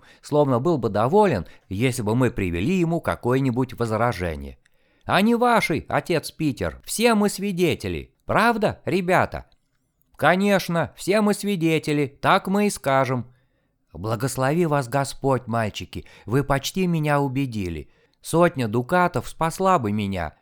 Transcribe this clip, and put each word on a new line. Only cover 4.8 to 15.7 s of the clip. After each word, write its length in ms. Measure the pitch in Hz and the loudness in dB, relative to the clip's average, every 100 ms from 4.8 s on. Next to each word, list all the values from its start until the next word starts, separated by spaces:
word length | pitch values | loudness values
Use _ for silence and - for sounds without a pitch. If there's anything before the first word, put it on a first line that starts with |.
| _ _ | _ _
«Они 300 | - 147 208 | -2 2 4
ваши, 520 | 233 240 226 - 147 - | 4 4 2 2 -2 0
отец 420 | 127 - 165 - | -4 0 -2 -4
Питер, 500 | - 156 120 85 - | -4 -4 -2 -6 -6
все 300 | - - 240 | -10 0 2
мы 140 | 214 208 | 4 2
свидетели. 880 | - 196 175 175 110 101 80 64 _ - | 0 -6 0 0 0 -4 -6 -8 _ -2
Правда, 560 | 131 220 220 202 98 | 2 2 2 -2 -2
ребята?» 640 | - 170 180 170 104 71 - _ _ _ _ _ _ - | -4 -2 2 2 0 -4 -14 _ _ _ _ _ _ 0
«Конечно, 760 | 143 185 202 196 - 170 139 - | 2 4 4 2 0 -2 -4 -6
все 260 | - 208 | 0 2
мы 120 | 208 | 2
свидетели, 840 | 202 196 202 160 160 151 147 139 - | 0 -2 0 2 0 0 -2 -2 -2
так 260 | 139 185 190 | 2 2 2
мы 200 | 196 208 | 0 0
и 40 | |
скажем». 640 | - 139 135 127 127 123 _ _ _ _ _ _ | 0 0 2 2 -2 -6 _ _ _ _ _ _
«Благослови 760 | 80 101 113 131 - 131 160 170 | -10 -6 -2 -4 0 0 2 2
вас 220 | 147 120 | 0 0
Господь, 580 | 139 135 - 139 127 113 | -2 -4 -4 0 0 0
мальчики, 600 | 117 110 | -2 -2